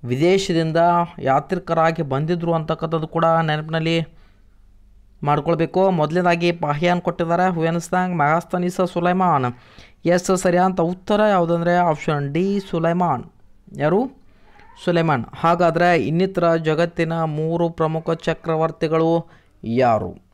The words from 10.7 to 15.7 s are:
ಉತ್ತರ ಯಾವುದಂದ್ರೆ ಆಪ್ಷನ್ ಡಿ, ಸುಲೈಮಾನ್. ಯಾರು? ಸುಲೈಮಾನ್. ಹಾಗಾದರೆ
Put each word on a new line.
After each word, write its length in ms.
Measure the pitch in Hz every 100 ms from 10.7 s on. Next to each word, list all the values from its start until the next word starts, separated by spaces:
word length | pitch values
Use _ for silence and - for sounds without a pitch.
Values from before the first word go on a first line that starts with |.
| 185 170
ಉತ್ತರ 280 | 180 - 208 214 196
ಯಾವುದಂದ್ರೆ 360 | 170 170 170 175 175
ಆಪ್ಷನ್ 360 | 151 - 151 143 147
ಡಿ, 120 | 190 202 196
ಸುಲೈಮಾನ್. 560 | 170 160 175 175 131 - _ - - - 143
ಯಾರು? 180 | 147 180 269 - - _ - - - -
ಸುಲೈಮಾನ್. 400 | - 170 165 139 113 -
ಹಾಗಾದರೆ 480 | 165 170 175